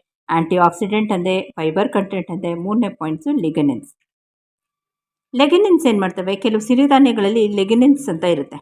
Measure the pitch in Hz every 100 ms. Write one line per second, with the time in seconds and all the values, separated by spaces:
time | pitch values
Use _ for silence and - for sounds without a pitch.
0 | _ _ - 165 160 180 175 180 196 214
1 | 214 190 185 185 190 - 160 190 208 202
2 | 190 190 - 180 175 170 185 220 214 -
3 | 156 160 285 294 160 156 143 - - _
4 | _ _ _ _ _ _ _ _ _ _
5 | _ _ _ 247 285 359 415 330 240 208
6 | 185 190 185 196 220 214 214 247 285 277
7 | 269 226 196 226 208 202 196 233 262 277
8 | - 160 180 151 139 147